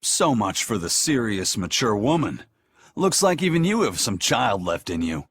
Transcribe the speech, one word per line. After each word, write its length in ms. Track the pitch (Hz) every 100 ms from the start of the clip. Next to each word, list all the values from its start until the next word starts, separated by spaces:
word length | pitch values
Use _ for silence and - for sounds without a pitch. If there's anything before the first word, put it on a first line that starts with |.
So 320 | - - 170
much 300 | 117 101 95
for 120 | - 110
the 140 | 85
serious, 640 | - - 143 113 101 92 -
mature 400 | 90 - 127 107
woman. 480 | 107 170 120 67 - _ _ _ -
Looks 280 | - 185 -
like 200 | 196 175
even 220 | 185 165
you 180 | 165 220
have 160 | 170 90
some 200 | - 95
child 440 | - 127 127 101
left 280 | 90 85 -
in 120 | 82
you. 220 | 82 80 71